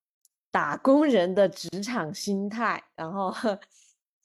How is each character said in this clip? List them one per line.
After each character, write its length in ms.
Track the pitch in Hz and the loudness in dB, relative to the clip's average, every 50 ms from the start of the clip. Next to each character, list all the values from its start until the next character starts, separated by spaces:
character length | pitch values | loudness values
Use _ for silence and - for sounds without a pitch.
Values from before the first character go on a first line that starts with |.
| _ _ _ _ _ _ _ _ _ _ | _ _ _ _ _ _ _ _ _ _
打 240 | - 185 156 147 - | -2 0 0 0 -4
工 300 | - - 262 269 294 320 | 0 4 4 6 6 6
人 260 | 294 240 190 175 185 | 6 4 4 4 4
的 160 | 185 202 196 180 | 4 4 2 2
职 320 | - - - 170 170 190 | 2 -4 -10 -10 -8 -8
场 320 | 202 247 240 190 160 151 | -6 -6 -4 -4 -4 -6
心 360 | - - - 202 196 196 202 208 | -8 -8 -4 -4 -2 -2 -4 -6
态， 340 | 214 233 233 202 170 - - _ _ | -6 -4 -4 -4 -4 -6 -10 _ _
然 160 | - 160 160 | -12 -10 -8
后 200 | 190 196 190 185 220 | -6 -4 -4 -4 -4
<laughs> 80 | - - 220 196 190 - _ _ _ _ _ _ _ _ _ _ _ | -2 -2 -2 -2 -4 -8 _ _ _ _ _ _ _ _ _ _ _